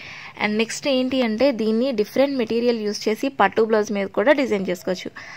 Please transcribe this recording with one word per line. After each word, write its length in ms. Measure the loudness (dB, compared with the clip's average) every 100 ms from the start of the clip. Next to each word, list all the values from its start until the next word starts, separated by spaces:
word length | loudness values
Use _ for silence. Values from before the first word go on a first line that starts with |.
| -14 -16 -16 -4
and 80 | -2 0
నెక్స్ట్ 320 | -2 -2 0
ఏంటి 340 | 0 0 0
అంటే 300 | 0 2 2
దీన్ని 400 | 2 0 0 0
డిఫరెంట్ 440 | 0 -2 2 2 2
మెటీరియల్ 440 | -2 0 2 0
యూజ్ 280 | -2 -4 -2
చేసి 200 | -2 -2
పట్టు 340 | 2 2 4
బ్లౌజ్ 300 | 2 2 2
మీద 140 | -2 -2
కూడా 260 | 0 4
డిజైన్ 340 | 4 4 0 -2
చేసుకోవచ్చు. 420 | -4 -4 -4 -6 -14 -18